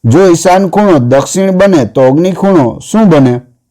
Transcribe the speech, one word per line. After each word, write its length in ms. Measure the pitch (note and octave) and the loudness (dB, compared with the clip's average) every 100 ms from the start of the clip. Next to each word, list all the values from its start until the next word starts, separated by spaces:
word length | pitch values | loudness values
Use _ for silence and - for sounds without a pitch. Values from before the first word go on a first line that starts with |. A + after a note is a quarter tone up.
જો 260 | A#2 D3 F#3+ | 0 2 2
ઈશાન 380 | E3+ F#3 F#3 G3 | 2 0 0 0
ખૂણો 300 | F3+ G#3 D#3 | 0 0 0
દક્ષિણ 520 | A#2+ C3+ C3+ F#3 F#3+ | 2 -2 -2 -4 -2
બને 340 | F3+ G3 E3+ | 0 2 0
તો 180 | A2 - | -2 0
અગ્નિ 300 | C3 C#3+ F3+ | 0 0 -2
ખૂણો 460 | F3+ G3 F3+ A#2+ A2 | -2 0 0 -2 -6
શું 300 | - G#3+ G#3+ | -6 0 2
બને? 320 | D#3 C3 B2 _ _ _ | 2 0 -2 _ _ _